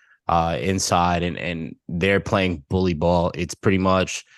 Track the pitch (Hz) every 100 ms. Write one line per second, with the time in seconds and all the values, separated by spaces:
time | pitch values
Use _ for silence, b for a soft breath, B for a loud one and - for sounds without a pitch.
0 | b b - 85 82 73 80 95 - 90
1 | 87 87 87 - 87 82 78 - - 87
2 | 95 98 - 104 92 80 - 95 92 78
3 | 85 87 87 - 87 - 110 95 95 92
4 | 85 - -